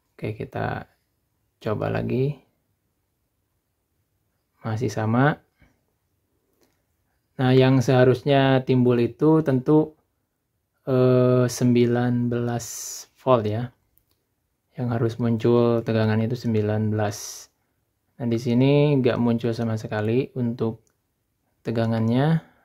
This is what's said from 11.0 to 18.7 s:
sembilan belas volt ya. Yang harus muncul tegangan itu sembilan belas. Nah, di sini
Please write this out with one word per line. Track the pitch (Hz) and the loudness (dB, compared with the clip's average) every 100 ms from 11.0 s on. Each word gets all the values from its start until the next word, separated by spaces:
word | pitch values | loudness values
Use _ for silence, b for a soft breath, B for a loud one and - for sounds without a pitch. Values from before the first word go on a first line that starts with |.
| 127 127 127 123 123 | 4 4 4 2 0
sembilan | - 123 120 120 120 123 123 120 | 0 2 4 2 2 0 -2 -2
belas | 120 120 120 113 - - - - _ | -2 -4 -6 -8 -14 -14 -16 -18 _
volt | - 123 107 | 0 0 0
ya. | 107 123 - _ _ _ _ _ _ _ _ _ - | -4 -6 -12 _ _ _ _ _ _ _ _ _ -8
Yang | 123 | -6
harus | 117 117 110 | -2 -2 -2
muncul | 120 113 120 120 120 117 113 | -2 0 2 2 2 0 -2
tegangan | 113 110 107 | 0 0 0
itu | 113 127 | -2 -4
sembilan | 123 110 104 107 110 | -2 -2 0 -2 -2
belas. | 107 107 107 - - - _ _ _ _ _ _ - | -2 -4 -6 -14 -18 -20 _ _ _ _ _ _ -8
Nah, | 120 | -4
di | 117 | -2
sini | 127 117 135 | 0 2 4